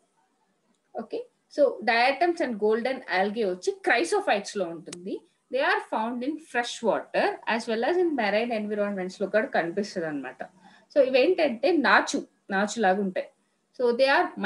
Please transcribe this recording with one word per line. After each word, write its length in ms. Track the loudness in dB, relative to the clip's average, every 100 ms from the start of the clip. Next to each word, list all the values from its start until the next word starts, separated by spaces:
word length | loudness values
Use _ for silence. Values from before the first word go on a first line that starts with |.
| _ _ _ _ _ _ _ _ _ -12
Okay, 260 | -8 -10 -10 _ _ 2
so 100 | 2
diatoms 760 | 2 0 2 2 2 0 0
and 140 | -2 0
golden 360 | 0 2 0
algae 500 | -6 -4 0 0 0
వచ్చి 320 | -2 -2 -4 -2 0
chrysophytes 680 | 2 2 0 0 -2 -2 -6
లో 60 |
ఉంటుంది. 560 | -6 -6 -14 -14 -10 -10 _ _ -8
They 120 | -2
are 140 | 0 0
found 460 | -2 -4 -4 -4
in 80 | -6
fresh 580 | -8 -6 -4 -4 -4 0
water 420 | 0 -2 -2 -2 -2 -4 -4
as 140 | -2
well 200 | -2 0
as 120 | 2
in 60 | 0 0
marine 420 | 0 0 0 -4
environments 640 | -4 -2 -2 -4 -6 -6
లో 60 | -2
కూడా 200 | 0 0
కనిపిస్తది 600 | -2 -2 -2 -4 -4 -6
అనమాట. 360 | -6 -10 -12 -16 _ -20 -20 _ 2
So 60 |
ఇవేంటంటే 680 | 4 6 4 4 2 2 2
నాచు, 540 | 4 6 4 4 -4 -6 _ -4
నాచు 300 | -2 -2 2
లాగా 200 | 2 2
ఉంటాయి. 280 | 0 -4 -8 _ _ _ _ -2
So 100 | 0
they 140 | 4 4
are 220 | 4 2 -2